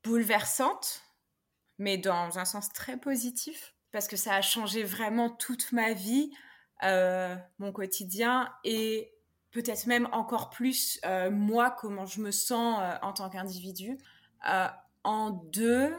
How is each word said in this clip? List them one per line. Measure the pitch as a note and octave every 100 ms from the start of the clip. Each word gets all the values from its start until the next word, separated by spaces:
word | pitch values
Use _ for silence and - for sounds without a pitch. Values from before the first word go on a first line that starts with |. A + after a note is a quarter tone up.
| A3+
Bouleversante, | A#3 G#3+ G#3+ - - - - - - _ _ _ _ _ _ _ -
mais | G3 F#3+
dans | F#3+ F3 F3 F#3
un | F#3
sens | G#3 G#3
très | - - B3+
positif, | C#4 C4 A#3+ B3 - D#4+ - _ _
parce | G#3+ G3+
que | G3
ça | A3+ G3
a |
changé | G3 A#3 G#3 G#3+
vraiment | G3+ G3 A3 A3+ A#3
toute | A#3 - B3 -
ma | A#3+ A3+
vie, | G#3 G3 C4 D4 - - - _ _
euh, | F#3+ F#3 F#3 F#3 F3+ F#3 F3+ -
mon | G3
quotidien, | G3 F#3+ - F#3 F#3+ A#3 B3+ - -
et | - A3 A3 A3 - _ _ _ _
peut-être | A#3 A#3 G#3+ A#3+
même | A#3+ A#3+
encore | A3+ A3 A#3 -
plus, | - B3 C4 - - E3+
euh, | F#3 F#3
moi, | G3+ G#3 A3+ B3
comment | B3 A3 G3+ F#3+
je | G3
me | G#3
sens, | G3 - A#3 A#3 A3
euh, | F#3 E3+
en | G3
tant | G3 F#3+
qu'individu. | F#3 F#3+ F3+ F#3 F#3 G3 C#4 - - _ _ -
Euh, | F#3+ F#3 - _ _
en | - G#3+ G#3+
deux | F#3 E3 G3 A3+ B3 C#4+